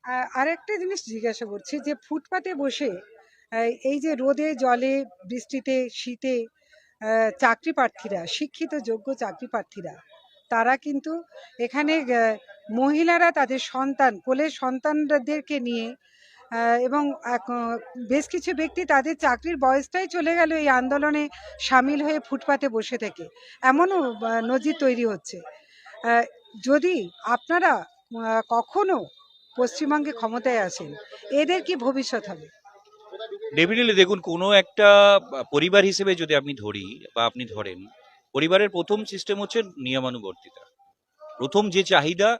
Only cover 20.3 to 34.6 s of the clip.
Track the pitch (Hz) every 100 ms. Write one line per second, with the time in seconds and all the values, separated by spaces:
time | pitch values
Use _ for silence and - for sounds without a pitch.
20.3 | 339 320 320 294 254 262 285 302 302 294
21.3 | - - - - 262 262 294 294 311 -
22.3 | 262 - 277 277 220 214 240 208 - 160
23.3 | _ - - 254 277 370 381 262 214 226
24.3 | 226 226 262 294 320 269 240 226 185 -
25.3 | 180 - - _ _ - - 233 233 -
26.3 | - _ 214 254 285 349 339 175 _ 220
27.3 | 247 - 339 349 226 160 _ _ 226 226
28.3 | 226 - 233 233 381 381 320 180 _ _
29.3 | _ _ - 247 - 294 302 294 - 220
30.3 | 233 254 233 185 - 151 147 - - 156
31.3 | 277 302 359 339 339 240 269 254 233 202
32.3 | 165 156 _ - - _ - - - -
33.3 | 403 440 147 170 226 233 190 180 196 175
34.3 | 170 190 202